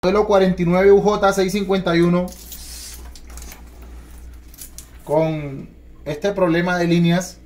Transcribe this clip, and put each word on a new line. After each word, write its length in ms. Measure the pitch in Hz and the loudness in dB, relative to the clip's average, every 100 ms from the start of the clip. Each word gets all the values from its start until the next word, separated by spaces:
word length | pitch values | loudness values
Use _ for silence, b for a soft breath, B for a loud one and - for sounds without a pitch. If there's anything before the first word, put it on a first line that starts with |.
| 180 | 2
Modelo 180 | 202 208 | 2 4
cuarenta 340 | 202 190 180 | 4 4 2
y 20 | |
nueve 280 | 175 180 196 | 2 4 6
U 80 | 202 | 6
J 320 | 185 208 196 | 6 2 2
seis 180 | 190 190 | 2 0
cincuenta 460 | 202 190 190 180 170 | 0 0 0 2 2
y 40 | |
uno 260 | 170 175 180 - - - - - - - - - - - - - - - - - - - - - - - - - - - | 4 2 0 -8 -18 -16 -16 -16 -16 -16 -18 -18 -18 -18 -18 -18 -20 -20 -20 -20 -20 -20 -20 -20 -20 -20 -18 -18 -20 -20
con 680 | - 147 160 156 143 139 151 - - - | -2 0 0 -2 -8 -12 -14 -20 -20 -16
este 260 | - 151 202 | -10 -4 -4
problema 480 | 190 180 165 175 175 | 0 0 2 0 0
de 80 | 175 | 0
líneas. 520 | 170 170 170 180 - | 2 2 2 -2 -14